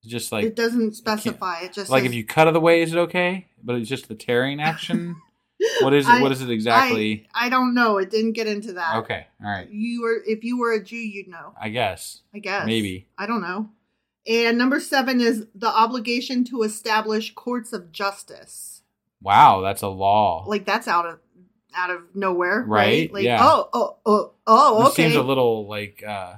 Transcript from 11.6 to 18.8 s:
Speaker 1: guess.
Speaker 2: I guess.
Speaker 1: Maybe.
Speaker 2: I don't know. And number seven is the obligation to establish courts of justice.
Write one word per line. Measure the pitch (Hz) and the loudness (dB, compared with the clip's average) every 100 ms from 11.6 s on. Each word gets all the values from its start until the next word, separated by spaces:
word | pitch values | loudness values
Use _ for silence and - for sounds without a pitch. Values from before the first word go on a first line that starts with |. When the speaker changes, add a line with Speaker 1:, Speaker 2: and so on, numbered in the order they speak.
| 107 | -8
Speaker 1:
guess. | 113 107 90 - - _ | -2 -2 -4 -14 -18 _
Speaker 2:
I | 208 | -14
guess. | 202 196 131 | -8 -6 -2
Speaker 1:
Maybe. | 113 104 92 - - | -2 -2 -6 -14 -12
Speaker 2:
I | 202 | -6
don't | 226 | -6
know. | 175 185 214 _ _ _ _ _ - | -6 -8 -10 _ _ _ _ _ -4
And | 233 233 233 | 0 2 2
number | 254 285 | 0 0
seven | 339 277 262 254 | 0 0 2 2
is | 233 233 214 196 | 2 0 -6 -6
the | 226 | -2
obligation | 220 226 254 220 240 240 254 247 | 2 0 0 -4 -4 -4 -4 -2
to | 247 | -2
establish | 214 214 226 214 214 214 220 | -4 -4 -2 -2 0 -4 -4
courts | - - 247 226 | -10 -6 -6 -6
of | 208 175 | -14 -14
justice. | 160 202 202 - - - - - - | -6 -6 -6 -18 -20 -20 -20 -20 -20